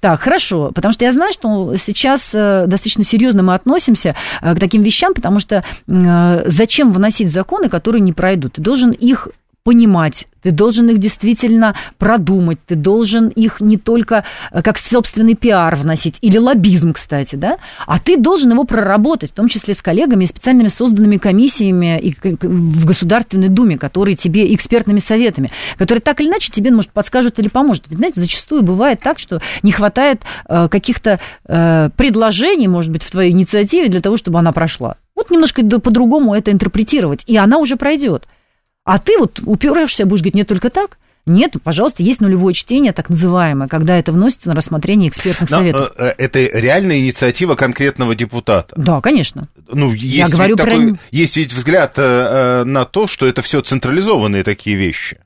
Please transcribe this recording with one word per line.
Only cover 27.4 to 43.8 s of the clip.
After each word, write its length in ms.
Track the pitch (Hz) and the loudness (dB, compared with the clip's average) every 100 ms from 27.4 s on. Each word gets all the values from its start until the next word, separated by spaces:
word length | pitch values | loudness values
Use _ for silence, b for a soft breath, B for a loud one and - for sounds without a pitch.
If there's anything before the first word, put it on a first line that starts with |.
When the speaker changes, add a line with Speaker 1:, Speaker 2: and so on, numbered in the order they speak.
| 208 | -2
Speaker 1:
поможет. 340 | 247 285 196 - | 0 0 0 -4
Ведь, 80 | 160 | -4
знаете, 240 | 320 269 | -4 -2
зачастую 420 | 175 - - 302 | -4 -6 -4 0
бывает 380 | 190 180 262 247 | 0 2 0 0
так, 180 | - 330 | -4 -6
что 220 | - 165 B B | -6 -10 B B
не 120 | 202 | 0
хватает, 480 | 190 208 202 277 254 - B - | 2 0 2 0 0 -6 B -4
э, 220 | 170 170 | 0 2
каких-то, 500 | 202 - 247 220 190 B B _ | 0 -2 -4 0 -2 B B _
э, 420 | 165 165 165 151 - | 0 2 2 0 0
предложений, 760 | 269 220 226 185 294 392 214 | 0 2 0 0 0 2 2
может 220 | 175 165 | 0 -2
быть, 120 | 160 | -6
в 80 | - | -8
твоей 200 | 185 185 | 0 2
инициативе 560 | 180 185 214 202 339 294 | 2 2 0 0 0 0
для 100 | 180 | 0
того, 160 | 185 220 | 0 -2
чтобы 240 | - 170 | -2 0
она 140 | 170 | 0
прошла. 420 | 165 160 - 120 - _ - | 0 -4 -4 -10 -10 _ -8
Вот 140 | 440 | 0
немножко 320 | 349 320 - | 2 2 2
д-, 160 | 220 226 | 2 2
по-другому 540 | 247 226 240 294 254 | 2 2 4 2 2
это 160 | 202 214 | 0 0
интерпретировать, 760 | 202 190 202 220 302 175 143 - | 0 0 -2 -2 0 -2 -4 0
и 80 | 226 | 2
она 220 | 202 285 | 4 2
уже 180 | 294 262 | 0 -2
пройдёт. 500 | 277 302 277 147 - _ _ _ _ _ - | -2 -2 -2 -4 -6 _ _ _ _ _ -2
А 120 | 185 | 0
ты 220 | - 427 | 2 2
вот 200 | 247 - - | 0 -4 -4
упрёшься, 600 | 208 285 302 311 - 196 | -2 0 0 -2 0 0
будешь 160 | 202 | 0
говорить: 140 | 170 196 | 0 0
«Нет, 120 | 208 | 0
только 240 | 185 247 | -2 -2
так». 260 | 370 403 _ _ _ - | -4 -6 _ _ _ 0
Нет, 300 | 175 311 - | 2 2 -2
пожалуйста, 380 | - 160 247 - | -6 -2 -2 0
есть 200 | 185 247 | -2 0
нулевое 340 | 202 185 190 180 | 0 2 0 -2
чтение, 360 | - 254 269 | -2 0 0
так 180 | - 170 | -2 -4
называемое, 580 | 165 180 180 170 143 135 | 0 0 0 0 -2 -4
когда 300 | 160 | -2